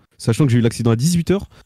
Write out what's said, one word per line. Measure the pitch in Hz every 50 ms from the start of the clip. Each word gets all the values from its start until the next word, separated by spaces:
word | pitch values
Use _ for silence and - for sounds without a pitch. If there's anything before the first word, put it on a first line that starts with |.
| _ _ _ _
sachant | - - 113 - 156
que | 135 117
j'ai | 123
eu |
l'accident | 113 117 - - 113 117
à | 113
dix-huit | 113 127 165 175 170 165 -
heures. | 180 202 - - _ - _